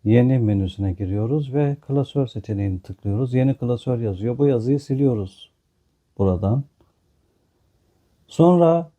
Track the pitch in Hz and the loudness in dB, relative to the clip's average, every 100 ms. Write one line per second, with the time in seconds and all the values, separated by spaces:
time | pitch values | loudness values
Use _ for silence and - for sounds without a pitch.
0 | 107 117 123 131 110 98 95 95 98 92 | 4 4 4 2 2 0 -2 -4 -6 -4
1 | 95 101 113 151 135 139 143 143 - 139 | -6 -4 -2 -4 -4 -2 -2 -4 -4 -4
2 | 135 143 127 - 104 101 101 92 - 98 | -2 -4 -4 -6 -8 -4 -4 -4 -10 -10
3 | 101 101 127 127 131 131 120 120 - 120 | -6 -4 -2 0 0 0 -4 -4 -4 -4
4 | 113 92 110 120 143 123 117 143 143 135 | -4 -4 -6 0 0 2 0 -2 -2 0
5 | 139 110 95 - - _ _ _ _ _ | 0 0 -6 -12 -20 _ _ _ _ _
6 | _ - 98 90 95 127 139 _ _ _ | _ 0 0 2 0 -2 -4 _ _ _
7 | _ _ _ _ _ _ _ _ _ _ | _ _ _ _ _ _ _ _ _ _
8 | _ _ _ - 165 175 165 170 160 | _ _ _ 4 4 6 4 2 -4